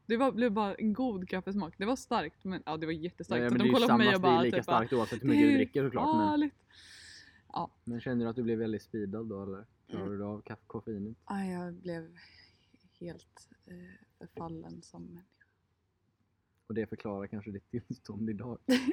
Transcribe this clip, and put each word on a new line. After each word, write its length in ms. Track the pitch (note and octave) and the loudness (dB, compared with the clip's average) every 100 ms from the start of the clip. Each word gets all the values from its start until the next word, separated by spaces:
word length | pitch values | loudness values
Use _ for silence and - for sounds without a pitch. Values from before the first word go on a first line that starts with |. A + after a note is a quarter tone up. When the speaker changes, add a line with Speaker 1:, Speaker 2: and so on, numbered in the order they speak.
| - | -2
Speaker 1:
Det 100 | A3+ | 2
var, 160 | C4+ | 2
blev 200 | G3+ B3 | 4 2
bara 220 | G#3 G3+ | 2 0
en 180 | - G#3+ | 0 0
god 360 | G#3 B3+ F#3+ F#3 | 2 0 -2 -4
kaffesmak. 460 | F#3 F#3+ G3+ E3 - | -4 -2 -4 -4 -4
Det 60 | G3+ | -2
var 100 | C4 | -2
starkt, 480 | - A3+ D3+ - | 0 -2 -2 -6
men, 180 | F#3 F3+ - | -8 -6 -4
ja, 100 | D#3+ | -4
det 100 | D#3+ | -4
var 60 | |
jättestarkt. 460 | E3 F3 - F3 A#3+ | -4 -6 -8 -2 0
Speaker 2:
Ja, 60 | |
ja, 40 | - | 2
Speaker 1:
Så 20 | |
Speaker 2:
men 40 | B3 | 4
Speaker 1:
de 40 | |
Speaker 2:
det 20 | - | 6
är 20 | |
ju 40 | |
Speaker 1:
kollade 180 | B3+ A#3+ | 6 6
på 60 | A#3 | 6
mig 80 | G#3 | 6
Speaker 2:
samma, 100 | F#3+ | 6
Speaker 1:
och 60 | |
Speaker 2:
det 60 | F3+ | 6
är 40 | E3+ | 6
Speaker 1:
bara 60 | |
Speaker 2:
lika 140 | - - | 4 2
Speaker 1:
typ 80 | |
Speaker 2:
starkt 260 | - A2+ A2+ | 2 2 4
Speaker 1:
bara, 100 | B2 | 2
Speaker 2:
oavsett 220 | G#2+ A#2 | 0 0
hur 60 | C3+ | 4
Speaker 1:
"Det 60 | |
Speaker 2:
mycket 140 | D4 D4 | 6 8
du 40 | |
Speaker 1:
är 40 | C#4 | 6
Speaker 2:
dricker 280 | B3+ - | 4 2
såklart, 320 | - - C#4+ D#4+ | 0 2 2 4
men 120 | D#4 | 4
Speaker 1:
farligt." 260 | D4+ D4 - _ - - - - - - _ _ | 2 0 -2 _ -20 -20 -20 -20 -20 -20 _ _
Ja. 180 | - E3+ _ | -8 -8 _
Speaker 2:
Men 160 | - A#2 | -10 -6
känner 240 | C3 A#2+ | -2 0
du 60 | A#2 | 0
att 60 | A#2+ | 0
du 60 | |
blev 160 | A2+ A2+ | 0 0
väldigt 240 | A2+ G#2 | 0 -2
speedad 440 | - A2+ G2 G#2+ A2+ | -4 -6 -4 -4 -6
då, 160 | G2 | -8
eller? 220 | G2 F#2+ G#2+ _ - | -8 -10 -14 _ -12
Klarar 180 | G2+ G3 | -8 -6
Speaker 1:
Mm. 120 | G2+ | -4
Speaker 2:
du 60 | |
av 160 | G2+ G#2+ | -6 -6
kaffe-, 240 | - A2 - | -10 -16 -12
koffeinet? 500 | A2+ A#2 G#2 G#2 A#2 - | -12 -8 -8 -8 -10 -8
Speaker 1:
Ja, 160 | G3+ | -6
jag 300 | F#3+ F3+ F3 | -4 -6 -8
blev 420 | F3 F3+ E3 E3 F3 - - _ _ _ _ _ - | -10 -10 -10 -10 -20 -20 -20 _ _ _ _ _ -16
helt, 480 | F3 D#3 _ - - _ F#3 | -16 -16 _ -20 -20 _ -20
eh, 80 | F3+ F3+ F#3 _ - | -20 -20 -20 _ -20
förfallen 640 | F3 - E3 D#3+ E3 E3+ | -16 -12 -10 -10 -12 -16
som 200 | - E3+ | -18 -16
människa. 200 | F3 E3+ F#3+ _ _ _ _ _ _ _ _ _ _ _ _ _ - | -16 -18 -20 _ _ _ _ _ _ _ _ _ _ _ _ _ -8
Speaker 2:
Och 80 | |
det 120 | A2 G#2 | -6 -6
förklarar 400 | G#2+ G#2+ G2 G2 | -6 -8 -8 -8
kanske 240 | G#2+ G#2 | -10 -10
ditt 200 | G2 _ | -12 _
tillstånd 600 | A#2+ - B2 - G#2 A2 | -10 -8 -14 -12 -8 -6
idag. 280 | G#2 A#2+ A#2 | -6 -8 -8
Speaker 1:
<laughs> 40 | - B3+ C4 | 0 0 0